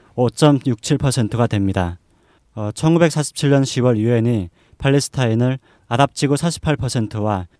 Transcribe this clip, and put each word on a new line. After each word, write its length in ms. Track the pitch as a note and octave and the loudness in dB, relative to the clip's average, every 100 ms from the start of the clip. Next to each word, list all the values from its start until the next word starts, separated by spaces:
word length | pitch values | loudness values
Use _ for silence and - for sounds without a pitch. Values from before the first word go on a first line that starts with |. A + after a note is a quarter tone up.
| _ - | _ -2
오점육칠 840 | A#2+ - D3+ C#3+ C3+ A2+ - C#3+ | -2 4 4 4 0 -4 -2 0
퍼센트가 480 | C#3+ B2+ G#2 A#2 A#2+ | 0 0 -2 0 0
됩니다. 520 | G#2 G2 F#2+ F2 F2+ _ _ _ _ _ | 0 0 0 -2 -6 _ _ _ _ _
어, 160 | A2 G#2 | -10 -8
천구백사십칠 760 | - D#3 E3 E3+ D#3 C#3+ - C#3+ | -2 0 2 2 0 -4 -4 2
년 140 | C#3 | 2
시월 320 | C3 C3 B2 A2 | 2 0 0 2
유엔이 540 | A2+ A#2 A#2 A2+ F2 - _ _ | 2 2 0 -2 -4 -12 _ _
팔레스타인을 800 | C3+ C#3+ - C3+ A#2+ A2+ B2+ C3+ - _ _ | 0 0 0 -2 -2 0 0 -4 -10 _ _
아랍 260 | A#2+ C#3 | 0 0
지구 220 | - C#3 C#3+ | 0 -2 0
사십팔 400 | E3+ - - C#3 | -2 -4 -4 -2
퍼센트와 680 | C3 B2 A2 G#2+ G#2+ F#2+ F2+ | -2 -2 -4 -4 -2 -2 -6